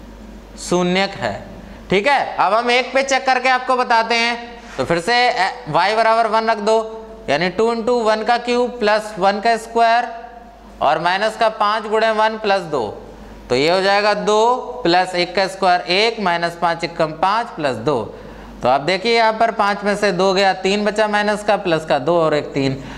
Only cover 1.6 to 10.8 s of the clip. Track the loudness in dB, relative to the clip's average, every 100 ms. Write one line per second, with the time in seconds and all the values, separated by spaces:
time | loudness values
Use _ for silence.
1.6 | -18 -12 -2 0 2 2 0 0 2 2
2.6 | 2 2 2 0 0 0 2 2 2 0
3.6 | 0 0 2 2 2 0 0 -4 -10 -16
4.6 | -10 -4 0 0 2 2 2 2 -2 -4
5.6 | -2 2 2 2 4 4 2 2 0 0
6.6 | 2 0 0 -8 -14 -10 -2 0 0 0
7.6 | 0 0 0 0 2 0 0 0 0 -2
8.6 | -2 0 0 0 -2 -2 0 2 0 0
9.6 | -2 2 2 2 0 -8 -16 -18 -20 -20
10.6 | -16 -2